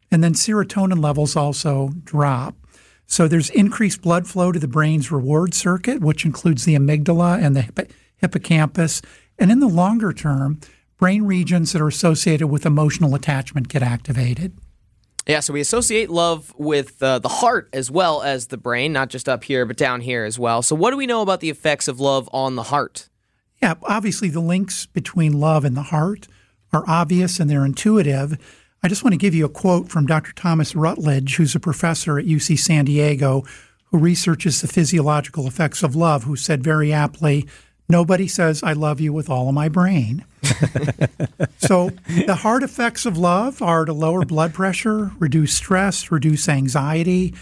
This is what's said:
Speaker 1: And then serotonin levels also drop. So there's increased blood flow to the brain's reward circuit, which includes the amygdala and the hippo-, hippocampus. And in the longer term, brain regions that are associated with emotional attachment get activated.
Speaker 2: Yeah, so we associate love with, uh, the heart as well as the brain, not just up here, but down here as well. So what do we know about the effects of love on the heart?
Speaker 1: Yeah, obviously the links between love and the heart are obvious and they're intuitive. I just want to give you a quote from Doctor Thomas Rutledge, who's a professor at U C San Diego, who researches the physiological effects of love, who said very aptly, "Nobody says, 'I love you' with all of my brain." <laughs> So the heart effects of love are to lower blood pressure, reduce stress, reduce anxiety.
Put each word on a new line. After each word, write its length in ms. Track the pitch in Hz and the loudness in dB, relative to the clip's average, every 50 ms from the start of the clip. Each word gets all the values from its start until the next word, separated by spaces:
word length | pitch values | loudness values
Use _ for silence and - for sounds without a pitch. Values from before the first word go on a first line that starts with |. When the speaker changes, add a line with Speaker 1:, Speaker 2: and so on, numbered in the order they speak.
| _ - | _ 0
Speaker 1:
And 140 | - 165 165 | 2 4 4
then 80 | 170 160 | 4 2
serotonin 680 | - - - 214 214 190 190 - 202 190 190 185 170 151 | 0 0 0 0 0 -2 -2 -2 -2 0 0 0 0 0
levels 340 | 147 143 151 147 139 - | 0 0 0 0 0 0
also 540 | 160 147 147 139 - - 160 139 135 135 135 147 175 156 | 0 0 -2 -2 -2 -2 -2 -2 -2 -2 -4 -6 -10 -10
drop. 520 | - - 147 147 143 131 123 127 - - _ - - _ - _ _ _ _ _ | -4 0 0 2 2 0 -2 -4 -8 -12 _ -20 -20 _ -20 _ _ _ _ _
So 220 | - - - 170 156 | -4 0 2 2 4
there's 220 | 160 165 147 - | 4 2 0 2
increased 500 | - 240 196 202 - - 226 190 - - | 2 2 2 2 2 0 0 -2 -2 -2
blood 260 | - 170 170 175 175 | -2 0 0 0 0
flow 240 | 180 - 185 180 180 | -4 -2 -2 0 0
to 80 | 175 175 | 0 0
the 80 | 147 | -2
brain's 460 | 135 120 156 151 156 156 156 135 120 165 | -2 0 0 2 2 2 0 -2 -2 -2
reward 400 | 139 127 131 147 156 175 180 - | -2 0 2 2 2 2 0 -2
circuit, 480 | - - 180 180 185 180 247 262 285 | -2 0 0 0 0 0 -2 -2 0
which 240 | 175 151 151 - - | 0 0 0 0 0
includes 400 | 160 135 - - 175 156 120 - | -2 -2 0 0 0 0 2 2
the 100 | 175 156 | 2 2
amygdala 640 | 143 139 143 151 151 147 175 170 170 175 175 175 208 | 4 4 2 2 2 2 2 2 2 2 2 2 2
and 160 | 175 143 135 | 2 2 2
the 60 | 135 | 2
hippo-, 260 | 120 - - - - - - _ _ _ _ | 0 -2 -4 -8 -10 -10 -10 _ _ _ _
hippocampus. 840 | - - 170 - 175 - - 165 160 156 135 - - 165 156 - - - - - - _ _ _ - | -4 -4 -2 -2 -2 0 2 2 2 2 2 0 0 -2 0 -2 -6 -10 -12 -20 -20 _ _ _ 2
And 140 | 226 180 226 | 4 4 6
in 80 | 262 | 6
the 80 | 285 233 | 4 4
longer 460 | 165 165 180 196 226 233 220 190 147 | 4 4 2 2 2 0 0 -2 -2
term, 440 | - - 156 139 135 139 139 151 151 - - _ _ _ _ _ | -2 -2 -2 0 0 0 -2 -4 -6 -8 -18 _ _ _ _ _
brain 280 | - 185 180 190 214 214 | 0 0 2 2 2 0
regions 480 | 202 190 180 175 - 180 175 165 156 - | 0 0 0 0 2 2 0 0 0 0
that 100 | 151 151 | 0 0
are 60 | 151 | -2
associated 580 | 143 - - 170 156 147 - 180 160 147 160 | -2 0 2 2 2 2 2 0 0 0 0
with 180 | 147 143 147 - | 0 -2 0 0
emotional 500 | 165 147 147 151 151 - - 170 143 135 | 2 2 2 2 2 2 2 0 2 0
attachment 540 | 139 - - 143 135 127 - - 143 123 - | 0 -2 -2 -2 -2 -4 -4 -4 -6 -4 -2
get 140 | - 143 123 | -2 -2 -2
activated. 720 | 123 120 120 - - 127 123 127 123 123 123 170 190 - - - - _ _ _ _ _ _ _ _ _ - - | 0 -2 -4 -4 -4 -2 -2 0 -2 -2 -4 -6 -8 -10 -12 -20 -20 _ _ _ _ _ _ _ _ _ -10 -4
Speaker 2:
Yeah, 140 | - 151 151 | -2 -2 0
so 140 | 147 - 143 | 0 -2 -4
we 80 | 147 | -4
associate 500 | 147 - - 240 240 - 226 220 226 175 | -2 -2 -2 -2 0 0 0 0 -2 0
love 420 | 170 170 170 170 165 156 143 - - - | 0 0 2 2 0 -2 -6 -16 -12 -6
with, 420 | 151 151 151 143 135 - - - | -4 0 0 0 -2 -4 -6 -2
uh, 200 | 139 131 131 123 | 0 0 0 0
the 80 | - 123 | -2 -4
heart 400 | - - - 233 240 202 - - - | -2 2 2 2 2 0 -4 -6 -8
as 200 | 135 131 123 131 | -8 -6 -2 0
well 300 | 180 185 170 156 143 - | 0 2 2 0 0 -2
as 260 | 143 139 131 120 - | -2 -4 -4 -6 -10
the 80 | - | -12
brain, 360 | 110 98 120 117 120 131 156 156 | -10 -6 -4 -2 -2 -2 -2 -2
not 160 | 135 135 127 | -2 -2 -4
just 200 | - 131 - - | -6 -8 -4 -4
up 160 | 131 117 - | -4 -4 -2
here, 200 | - 139 127 123 | -2 -2 -2 -2
but 120 | 113 120 | -2 -2
down 240 | - 147 131 123 123 | -2 -2 -2 -2 -4
here 240 | 120 127 123 120 110 | -6 -6 -4 -4 -4
as 120 | 107 110 | -4 -4
well. 260 | 120 120 117 117 117 123 | -2 0 0 0 0 0
So 120 | - 156 | 0 0
what 160 | 156 175 240 | 0 0 0
do 60 | 269 | 0
we 100 | 277 269 | -2 -2
know 160 | 240 240 226 214 | -2 -2 -2 0
about 160 | 190 190 175 | 0 -2 -2
the 100 | - 160 | -2 -6
effects 380 | 147 - - 156 147 143 - | -6 -2 -2 -2 -2 0 -2
of 140 | - 131 120 | -6 -4 0
love 280 | 139 139 135 135 123 - - | 0 2 2 0 -2 -4 -4
on 240 | 131 135 131 131 | -4 -4 -2 -4
the 80 | 120 113 | -6 -6
heart? 440 | - 135 147 127 - - - - _ _ _ _ _ _ _ _ _ _ - - | -2 -2 -2 -2 -2 -8 -16 -20 _ _ _ _ _ _ _ _ _ _ -2 -2
Speaker 1:
Yeah, 120 | 196 160 - - | -2 -2 -2 -4
obviously 460 | - 208 220 202 214 - - 220 180 | -4 -2 -2 -2 -2 -4 -2 -2 -2
the 100 | 143 165 | -2 -2
links 460 | 170 165 175 185 196 - - - - | -2 0 0 0 -2 -4 -6 -10 -10
between 520 | - - 175 - - - 180 160 151 147 143 | -8 -6 -6 -6 -4 -2 0 2 2 2 2
love 260 | 147 156 160 156 131 | 2 2 2 2 2
and 120 | - 123 | 0 -2
the 60 | 135 143 | -2 -4
heart 420 | - 170 151 156 185 208 - - - - _ _ _ _ _ _ - - | -2 -2 -2 0 -2 -4 -6 -12 -20 -20 _ _ _ _ _ _ -4 -4
are 100 | 151 - - | -2 0 0
obvious 500 | 160 170 175 151 180 175 185 175 180 - | 0 0 2 2 2 2 2 0 0 -2
and 100 | 165 147 | 0 0
they're 160 | 147 143 139 | 2 2 0
intuitive. 720 | 139 135 - - 214 220 214 175 143 135 135 139 147 156 - - - - _ _ _ _ _ - | 0 -2 0 0 2 4 4 4 2 0 -2 -2 -4 -6 -8 -10 -16 -20 _ _ _ _ _ -4
I 60 | 175 | -2
just 160 | 208 196 - | -2 0 0
want 80 | 254 185 | 0 0
to 40 | |
give 160 | 143 202 202 160 | 2 2 2 2
you 120 | 165 156 | 2 0
a 40 | 143 | 0
quote 400 | - - - 190 180 175 180 175 | -2 -2 0 2 2 2 0 -2
from 180 | - 165 147 | -2 0 0
Doctor 260 | 131 160 156 - - - | 2 0 0 -2 -4 -10
Thomas 420 | - - 175 165 160 151 - - | -6 -2 0 0 0 0 -2 -2
Rutledge, 600 | 165 151 165 180 - 165 151 139 139 135 135 139 | -2 0 0 -2 -2 0 0 0 0 0 -2 0
who's 180 | - 165 139 - | 0 0 2 0
a 60 | 123 | -2
professor 580 | - 170 143 - - 170 160 - - 170 151 143 | -2 -2 -4 -2 -2 -2 -2 -2 -2 -2 -2 -2
at 60 | - | 0
U 160 | - 156 147 | 0 0 0
C 160 | - - - | 0 0 0
San 280 | - - - 165 151 143 | 0 2 2 2 2 2
Diego, 600 | 135 143 147 147 147 147 131 143 135 131 135 135 - - - - _ _ _ _ - - | 2 2 2 2 2 2 2 2 2 0 0 -2 -6 -14 -20 -20 _ _ _ _ -2 0
who 60 | 165 | 2
researches 640 | 151 175 175 175 - 180 165 - - 185 123 - | 4 4 2 2 2 0 0 0 0 -2 -2 -2
the 60 | - | -2
physiological 800 | - - 190 165 135 180 165 139 147 151 151 139 - - 160 135 | -2 0 2 2 2 2 2 2 2 0 0 -2 -4 -6 -6 -6
effects 380 | 131 123 - 170 147 - - 185 | -4 -2 -2 -2 -2 -2 -2 -2
of 100 | 147 127 | -2 0
love, 300 | 160 170 165 151 139 113 | 2 2 2 2 0 0
who 100 | 139 147 | -4 -6
said 300 | 131 - - 160 139 123 | -4 -2 -2 -2 0 0
very 280 | 160 156 156 151 147 151 | 0 2 2 2 2 2
aptly, 540 | 151 147 143 - - 160 151 143 147 139 - - - - _ _ _ _ - | 0 0 -2 -2 0 0 2 2 2 -2 -4 -10 -20 -20 _ _ _ _ 2
"Nobody 380 | 165 170 170 165 190 180 190 | 4 4 4 4 2 0 0
says, 340 | 185 - - 175 160 156 147 - | -2 -2 0 0 0 0 0 -2
'I 80 | 190 156 | -2 -2
love 280 | 151 156 151 151 135 | 0 0 -2 -2 0
you' 120 | 156 151 147 | -2 -2 -2
with 180 | 156 143 - | -4 -4 -4
all 180 | 131 127 127 131 | -2 -2 0 0
of 60 | 135 | 0
my 140 | 147 147 160 | 0 0 0
brain." 560 | 151 180 180 185 196 156 120 107 123 170 - - _ - - | 2 2 2 2 2 0 0 0 -4 -6 -8 -12 _ -6 -2
<laughs> 220 | 143 123 - 143 127 - 131 143 143 - - 143 - - - 160 - - - 180 - - - | -2 0 0 0 0 0 -2 -2 -2 -2 -2 -2 -2 -2 -4 -6 -6 -4 -4 -6 -6 -6 -4
So 320 | - - 202 180 175 190 185 - - - 165 175 302 | 0 2 2 2 2 0 -4 -8 -8 -4 -2 0 0
the 140 | - 190 160 | 0 0 0
heart 240 | - 220 226 262 277 | 0 0 0 0 0
effects 420 | 269 - - 240 233 233 - - | -2 -4 -2 -4 -4 -2 -4 -4
of 100 | 240 180 | -4 -2
love 460 | 156 180 175 175 190 220 262 269 - - | 0 2 2 2 2 0 -2 -4 -4 -2
are 220 | 175 165 165 160 | 0 2 0 0
to 80 | 156 156 | 0 -2
lower 320 | 147 160 160 170 185 180 | -2 0 0 0 0 0
blood 260 | 180 170 151 160 170 156 | 0 0 0 0 0 0
pressure, 600 | - 190 190 180 - - 226 214 214 208 190 - - | -2 -2 -2 -2 -2 -2 -2 0 0 -2 -4 -4 -2
reduce 340 | 175 143 123 160 151 139 - | -2 2 2 2 2 2 0
stress, 560 | - - - 196 185 196 202 180 - - - | -2 -2 0 2 2 2 0 -2 -4 -4 -2
reduce 380 | 170 156 127 156 151 143 - - | -2 0 2 2 2 2 2 0
anxiety. 840 | 147 135 135 131 123 147 135 143 156 160 165 180 180 185 185 175 180 - | 0 0 0 0 0 -2 -2 0 -2 0 0 0 0 0 0 -2 -6 -10